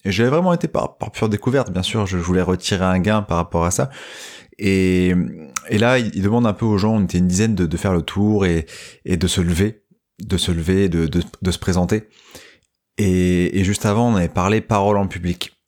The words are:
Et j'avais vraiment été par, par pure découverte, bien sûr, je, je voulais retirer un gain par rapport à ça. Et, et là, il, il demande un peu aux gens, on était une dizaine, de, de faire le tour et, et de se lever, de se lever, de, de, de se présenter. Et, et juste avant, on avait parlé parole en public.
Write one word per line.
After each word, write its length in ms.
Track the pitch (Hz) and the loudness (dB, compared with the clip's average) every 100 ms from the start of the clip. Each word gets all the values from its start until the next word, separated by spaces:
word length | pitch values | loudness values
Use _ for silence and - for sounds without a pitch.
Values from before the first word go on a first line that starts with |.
| 101 | -2
Et 60 | |
j'avais 180 | 95 120 | 0 2
vraiment 240 | 156 180 | 2 2
été 140 | 170 - | 0 0
par, 300 | - - - | -2 -4 -6
par 140 | - | -10
pure 180 | - 110 | -4 -2
découverte, 420 | 104 - 135 113 | 0 0 0 -2
bien 120 | 90 | -4
sûr, 220 | 90 113 98 | -2 -2 -2
je, 120 | 92 | -2
je 60 | |
voulais 180 | 85 92 | 0 0
retirer 440 | 90 92 - 92 92 | 2 -2 -2 0 2
un 140 | 92 | 2
gain 220 | 90 107 | 2 0
par 160 | 104 85 | 0 -4
rapport 280 | 82 85 85 | -2 0 0
à 60 | |
ça. 180 | - 135 - - - - - - - | 0 -4 -6 -18 -18 -18 -20 -20 -6
Et, 560 | 101 95 92 92 90 90 - - 76 - - | 0 2 2 2 2 2 -2 -8 -14 -14 -4
et 80 | 107 | 0
là, 220 | 117 127 | 2 2
il, 120 | 110 - | 0 -2
il 60 | |
demande 240 | 98 117 117 | 0 2 0
un 60 | |
peu 120 | 95 110 | 0 0
aux 120 | 104 | 2
gens, 180 | 107 110 | 2 2
on 80 | |
était 140 | 92 90 | 2 2
une 100 | 90 | 2
dizaine, 280 | 90 113 101 | 2 0 2
de, 100 | 85 | 0
de 120 | 85 | 0
faire 160 | 101 | 0
le 80 | 90 | 0
tour 440 | - - 104 104 95 | -2 0 2 2 2
et, 200 | 82 78 - - - - | 0 -4 -14 -20 -16 -4
et 120 | 87 | -2
de 100 | 87 | 0
se 140 | - | 0
lever, 420 | 87 85 104 - _ _ _ _ | 0 0 0 -2 _ _ _ _
de 160 | - 90 | -4 -4
se 140 | - | -2
lever, 380 | 82 80 95 98 | -2 0 2 2
de, 180 | 82 80 | 2 0
de, 140 | 87 - - | 0 -4 -6
de 100 | 92 | -4
se 80 | 87 | -2
présenter. 500 | - 90 90 110 107 _ - - - _ _ _ _ - | 0 0 2 0 -4 _ -20 -20 -20 _ _ _ _ -2
Et, 640 | 98 92 90 90 87 98 | 0 2 2 2 0 0
et 40 | |
juste 220 | 92 104 107 | 0 0 0
avant, 260 | 104 120 | 2 2
on 40 | 104 | 2
avait 120 | 85 | 0
parlé 320 | 92 92 110 | 0 0 0
parole 380 | - 107 101 101 | 0 0 2 2
en 100 | 98 | -2
public. 520 | 87 87 87 - _ | -4 -6 -6 -10 _